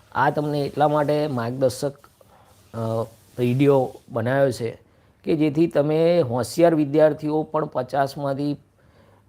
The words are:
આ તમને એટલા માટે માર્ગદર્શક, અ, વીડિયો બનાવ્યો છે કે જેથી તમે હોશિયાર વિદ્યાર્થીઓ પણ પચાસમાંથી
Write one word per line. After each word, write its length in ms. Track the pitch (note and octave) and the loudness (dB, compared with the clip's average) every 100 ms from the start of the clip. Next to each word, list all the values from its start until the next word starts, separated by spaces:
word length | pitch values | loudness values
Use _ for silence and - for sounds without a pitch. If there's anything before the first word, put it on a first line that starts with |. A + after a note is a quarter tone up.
| _ | _
આ 180 | - C#3 | -2 0
તમને 320 | D3+ D3+ D3 | 0 -2 -4
એટલા 260 | C#3 - D3 | -4 0 0
માટે 380 | D3+ D3 D3+ D3+ | 2 0 0 -2
માર્ગદર્શક, 640 | B2+ A#2 C3 C3 - C#3+ - - _ _ _ _ _ _ | -2 -4 -2 -2 -2 -6 -8 -16 _ _ _ _ _ _
અ, 40 | A#2 A2+ A2+ A2 - _ - | -8 -4 -4 -6 -10 _ -2
વીડિયો 540 | B2 B2+ C#3+ C#3 B2+ - - | 0 2 4 4 2 -6 -10
બનાવ્યો 420 | A#2+ A2+ C3+ C#3 | -6 -2 2 0
છે 280 | A#2 A#2 - _ _ _ _ | 0 -8 -10 _ _ _ _
કે 120 | - E3 | -4 0
જેથી 300 | D#3 D3 E3 | 0 2 0
તમે 540 | D3 D3 D#3 E3 F3 | 2 0 2 2 2
હોશિયાર 540 | B2+ A#2+ B2 - E3+ | 2 -2 -4 2 4
વિદ્યાર્થીઓ 680 | D#3 D3 D3+ D#3 D3 D3+ D#3 | 4 2 4 4 2 -2 -4
પણ 220 | D#3 D#3 | -2 -4
પચાસમાંથી 920 | D3+ C3 B2 C#3+ C#3 D3 C#3 C#3 D3 C#3+ _ _ _ _ _ _ | -4 -6 -4 -2 -2 -4 -6 -4 -4 -6 _ _ _ _ _ _